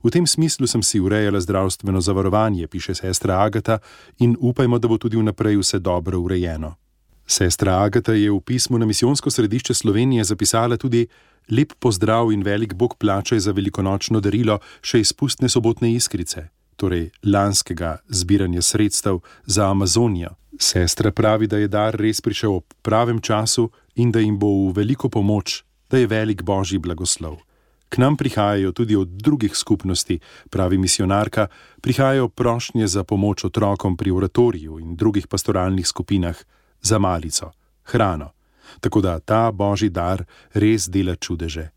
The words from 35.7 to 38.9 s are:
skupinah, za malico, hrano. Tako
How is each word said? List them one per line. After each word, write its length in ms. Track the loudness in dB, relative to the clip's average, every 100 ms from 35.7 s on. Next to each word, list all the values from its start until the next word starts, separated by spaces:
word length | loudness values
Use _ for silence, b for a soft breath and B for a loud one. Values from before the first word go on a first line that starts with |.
| 0 -2
skupinah, 500 | -6 -2 -2 -2 -6 -16 _ _ _
za 180 | 0 2
malico, 520 | 2 -2 -4 -6 -8 _ _ _
hrano. 460 | -4 2 2 0 -8 _ b b b b
Tako 200 | 0